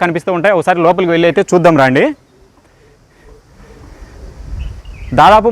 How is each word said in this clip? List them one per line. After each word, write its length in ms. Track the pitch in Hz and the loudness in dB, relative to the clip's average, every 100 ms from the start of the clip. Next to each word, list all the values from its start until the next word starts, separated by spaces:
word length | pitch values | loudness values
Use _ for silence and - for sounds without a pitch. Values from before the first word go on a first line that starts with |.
| 175 | -2
కనిపిస్తూ 280 | 160 196 175 | -4 -4 -2
ఉంటాయి. 180 | 190 180 | 0 0
ఒకసారి 220 | 180 175 165 | 0 0 0
లోపలికి 240 | 180 175 165 | 0 0 0
వెళ్ళి 140 | 170 | 0
అయితే 120 | 202 190 | 0 0
చూద్దాం 260 | 180 165 151 | 2 4 4
రండి. 220 | 131 135 277 285 _ _ _ _ _ _ _ _ _ _ - - _ - - - - - - - - - - - - - - - - - | 2 2 0 -4 _ _ _ _ _ _ _ _ _ _ -20 -20 _ -20 -20 -20 -20 -20 -20 -20 -20 -18 -14 -10 -10 -14 -18 -16 -4 2
దాదాపు 320 | 170 214 226 | 4 4 2